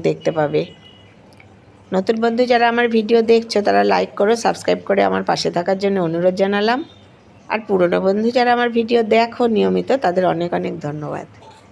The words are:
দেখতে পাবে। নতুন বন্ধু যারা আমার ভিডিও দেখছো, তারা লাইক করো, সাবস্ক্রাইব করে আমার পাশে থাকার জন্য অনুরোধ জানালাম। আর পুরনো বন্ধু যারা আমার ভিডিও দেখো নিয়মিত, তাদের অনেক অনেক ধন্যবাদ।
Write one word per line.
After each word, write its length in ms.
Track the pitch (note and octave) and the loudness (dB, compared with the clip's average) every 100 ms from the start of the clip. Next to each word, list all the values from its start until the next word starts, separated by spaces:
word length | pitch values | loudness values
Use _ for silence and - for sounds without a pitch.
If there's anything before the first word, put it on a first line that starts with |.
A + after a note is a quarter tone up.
দেখতে 300 | D#3+ D#3+ D#3+ | -2 -2 -2
পাবে। 300 | D#3+ D3 D3+ F3 - - - - - - - - - - - - | 0 0 -2 -4 -12 -20 -20 -20 -20 -20 -20 -20 -20 -20 -20 -6
নতুন 240 | F#3 F#3+ A3+ | -4 -2 0
বন্ধু 220 | A#3 A#3 B3 | 0 0 2
যারা 200 | A#3+ A#3 | 2 2
আমার 180 | A#3 A#3+ | 0 2
ভিডিও 300 | A3+ G#3+ A#3 | 0 2 2
দেখছো, 360 | A3+ A3+ A3+ G#3 | 4 2 2 -2
তারা 200 | G3+ G3+ | 2 2
লাইক 280 | G3+ F#3 F#3 - | 2 0 -2 0
করো, 160 | G#3 A3+ | 0 2
সাবস্ক্রাইব 440 | F#3+ F3 - F3+ - | 0 -2 -2 -4 0
করে 160 | G3 | 0
আমার 200 | G3 F#3+ | 2 0
পাশে 260 | F#3+ F3 E3+ | -2 -2 -2
থাকার 260 | E3+ F3 F#3+ | -2 -2 -2
জন্য 180 | G3+ G3 | 0 0
অনুরোধ 340 | E3 E3 F3+ F#3 | -2 0 0 0
জানালাম। 440 | G3 G3+ G#3+ B3+ E4 - - - - - - | -2 0 0 -2 -6 -16 -20 -20 -20 -20 -6
আর 100 | A3 A3 | -6 -2
পুরনো 340 | F#3+ F3 F3+ | 0 2 2
বন্ধু 260 | F#3+ G3+ A3+ | 0 0 0
যারা 200 | B3 A#3+ | 2 2
আমার 160 | A#3+ A#3+ | 2 2
ভিডিও 320 | A#3 A3+ A#3 | 0 0 0
দেখো 400 | G#3+ A3 A#3 A3+ A#3+ | 2 2 2 0 0
নিয়মিত, 420 | G#3+ F#3+ F#3 F3+ C4+ | 2 2 0 0 0
তাদের 260 | F#3+ F3+ F3+ | 0 0 0
অনেক 240 | E3 F3 | 0 -2
অনেক 200 | F3 F3+ F3 | -4 -4 -8
ধন্যবাদ। 480 | D3 D3+ D3 D3+ - - - - - | -8 -8 -8 -10 -12 -20 -20 -20 -20